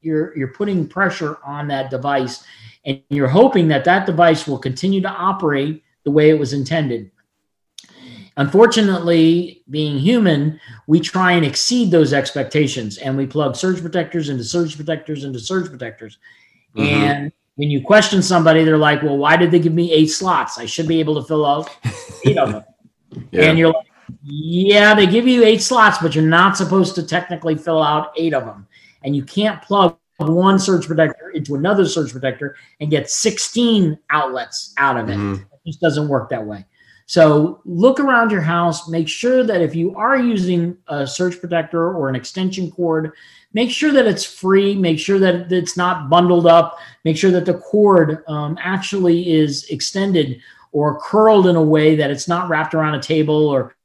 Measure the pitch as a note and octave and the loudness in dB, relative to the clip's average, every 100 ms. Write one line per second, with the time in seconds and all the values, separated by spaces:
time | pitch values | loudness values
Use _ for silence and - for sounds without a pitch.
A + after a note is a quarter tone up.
0 | D#3+ D#3 D#3 D#3 C3 - G#3 F#3 D3+ - | -4 -4 -4 -6 -10 -6 -4 -4 -4 -4
1 | F#3+ - D3+ D#3 C#3 C#3+ D3 C#3 C3 C3 | -4 -4 -8 -10 -14 -10 -8 -6 -6 -6
2 | C3+ C#3 B2+ - - - A2+ _ D3 C3+ | -4 -2 -4 -8 -20 -20 -20 _ -10 -10
3 | _ C#3+ C3+ D#3 B3+ A3 E3 D3 C3+ F#3 | _ -2 0 4 4 4 2 0 2 0
4 | G3 E3 E3+ D#3 - C#3 C3+ B2+ F#3 G3 | 0 2 4 2 -2 -8 -6 -6 -2 -2
5 | F#3+ F3+ F3+ F#3+ E3+ C#3+ C#3+ D#3 _ _ | -4 -4 -6 -2 -2 -2 -4 -8 _ _
6 | - D3 D3+ D#3 C#3 C#3+ C3 E3 D3 A#2 | -2 4 4 4 0 -4 -4 -4 -4 -6
7 | G2+ _ _ _ _ _ _ - _ _ | -10 _ _ _ _ _ _ -20 _ _
8 | - - - - C#3 F#3+ A3+ A3+ G3+ F#3 | -20 -20 -20 -6 0 4 4 4 0 0
9 | E3+ E3+ D#3+ E3+ F3 - _ D3 D3+ C#3+ | 0 4 4 2 -2 -12 _ -6 -4 -2
10 | D3+ A#3+ G3+ D3 D3 D#3 - - - D#3+ | 0 2 2 2 0 -4 -16 -20 0 0
11 | E3 F#3 F#3 F3 D3+ - - B3 A3 E3 | 0 -2 0 2 0 -2 -2 0 2 2
12 | D3 C#3 C3+ C#3+ C#3 D3+ C#3+ - A2 G2 | 2 0 -2 -6 -4 -2 -2 -2 -10 -10
13 | C3+ C3+ C3+ D3+ C#3 C3 F#3 F3+ E3 F3 | -8 -6 -4 -2 -2 -2 -4 -4 -4 -6
14 | E3 E3+ D3 C3+ A2+ F3 E3 D3 D3+ D#3 | -4 -6 -6 -6 -6 -4 -4 -6 -8 -8
15 | - D3+ C#3 B2+ A2+ F#3 E3+ C3+ A#2+ A2 | -8 -10 -10 -12 -6 -6 -6 -10 -14 -14
16 | A2 _ _ _ _ _ _ - C#3+ C#3+ | -20 _ _ _ _ _ _ -4 -2 0
17 | C#3+ C#3+ C#3+ _ _ - D3 C#3+ C3+ G#3 | 0 -2 -6 _ _ -6 -2 -2 4 4
18 | G#3 G3 - F3+ E3 D#3+ D#3 D#3 D3+ D3 | 4 0 2 2 4 4 4 4 2 2
19 | D3+ C#3 C#3+ E3 F3 E3+ E3 D#3+ E3+ D#3+ | 0 0 2 4 4 4 2 0 2 4
20 | D#3 - F#3 D#3 B2+ - A#2 - D#3+ E3 | 2 0 -2 -2 -4 -10 -12 -6 -2 -2
21 | D#3 D3+ A#2 D#3 D3 D3 D#3 - A#2 G2 | 0 -4 -2 -2 0 0 -4 -10 -10 -10
22 | - - B2+ D3+ C3 G#2+ - _ _ _ | -18 -2 2 4 2 -2 -12 _ _ _
23 | _ - - - D#3 D#3+ E3 D#3+ - _ | _ -18 -10 2 4 6 4 2 -6 _
24 | _ - C#3+ D3 D#3+ E3+ G3 G#3 G#3 G#3+ | _ -20 -14 -12 -6 -2 4 6 6 6
25 | F#3+ G#3+ A#3+ B3 A3 A3+ - B3+ G#3+ - | 6 4 4 4 6 4 2 4 4 4
26 | E3 D3 D#3 E3 F#3+ F#3 F3+ F#3+ F3+ F#3 | -2 0 2 4 4 2 0 2 0 -2
27 | D#3 E3+ F3 E3 E3 D3+ E3+ D#3+ D3+ D3+ | -4 -4 -4 -8 -4 -6 -2 0 2 0
28 | D#3 - E3 D3 A2+ G2+ G2+ _ _ _ | -2 -4 -2 -2 -6 -16 -20 _ _ _
29 | C3+ C#3+ C3+ - G#3+ F3 - G3+ F3+ E3+ | -6 -6 -4 -2 -2 -4 -4 2 2 0
30 | _ _ D3+ E3 F#3 G3 F#3+ F#3 D3+ D#3+ | _ _ -2 2 2 2 2 -2 -2 0
31 | D#3 - - D#3 B2+ C#3+ D#3+ G3+ E3+ - | 0 -2 -12 -10 -6 -4 -2 2 0 0
32 | C#3 B2+ C3 B2+ C#3+ - _ _ D3+ D3+ | -6 -6 -8 -8 -12 -14 _ _ -2 -2
33 | - - A3 G#3+ - A3+ A#3+ A3 F3 D3+ | -2 -4 -4 -4 -8 -2 0 2 0 -2
34 | _ D3+ C#3 B2+ A#2 - - - C#3 B2 | _ -2 -2 -6 -10 -12 -12 -4 -2 -2
35 | G#2 G2+ G2+ F#2+ F#2+ _ - D3+ E3 D3 | -6 -6 -6 -6 -12 _ -16 -4 -4 -2
36 | D3+ C#3 G#2 A#2+ G#2+ G2+ F#2+ _ _ _ | -2 -4 -4 -10 -10 -14 -18 _ _ _
37 | _ - D#3 D3 D#3 - - F3 A#3 C4 | _ 4 6 6 0 -4 -10 2 2 4
38 | C#4 B3 A3+ G#3 D#3 E3+ E3+ D#3 - E3 | 0 2 2 0 -2 0 -2 -4 -6 -6
39 | D#3+ - A#3+ B3+ A#3 F#3 D#3+ E3 E3+ G3 | -6 -4 0 0 2 0 -2 -2 -4 -2
40 | A3 C4+ A#3+ G#3+ F3+ F3+ E3+ F3 _ D3 | 0 0 0 0 0 0 -2 -6 _ -8
41 | C#3 - F3+ F3 F3 E3+ D#3+ E3+ E3+ F3+ | -6 -4 -4 -4 -4 -4 -4 -2 -2 -2
42 | C#3 B2+ - - F#3 F#3 F3 - E3+ D#3+ | -4 -4 -8 -6 -6 -4 -10 -4 -2 -2
43 | D#3 - - _ _ G#3 A#3+ - D4+ C#4 | -4 -10 -20 _ _ -4 -4 -2 0 2
44 | A3+ F#3 - - F#3 F#3+ G3 G3+ F3+ D#3 | 2 0 -6 -8 0 2 2 0 0 -2
45 | F3 G3 F#3+ F3+ F3 F#3 F3 - F3+ F3 | 0 2 2 0 -2 -4 -4 -4 -4 -4
46 | C#3 E3+ F3+ F3 E3 E3+ E3 - - _ | 0 2 4 4 6 6 4 -4 -20 _
47 | D#3+ D#3 G3 F3+ F3 F3 - G#3 G#3 F#3 | -4 0 2 2 0 -4 -2 2 4 4
48 | D#3 D#3 - D3+ D3 E3 F3 F#3+ - G3+ | 4 -2 -8 -8 -6 -6 -6 -6 -6 -2
49 | F3+ E3+ F3+ D#3+ D3+ C#3+ - D#3+ - G3 | 0 0 2 0 0 -2 -10 -8 -6 -4
50 | G3 F3+ C#3+ B2 _ _ _ D3 D3 C#3 | -2 0 -2 -6 _ _ _ -4 -2 -4
51 | - G#3 A3 G#3+ F#3 E3+ D#3 D#3 D3+ D#3 | -4 2 4 6 4 4 2 4 4 2
52 | C#3+ C#3 - E3+ F3+ D#3 D#3+ D#3+ D#3 D3 | 0 -4 -4 -4 -2 -4 -2 -2 -2 -4
53 | - D#3+ D3+ D3+ D3+ C#3 B2 _ | -4 -2 0 2 2 0 -4 _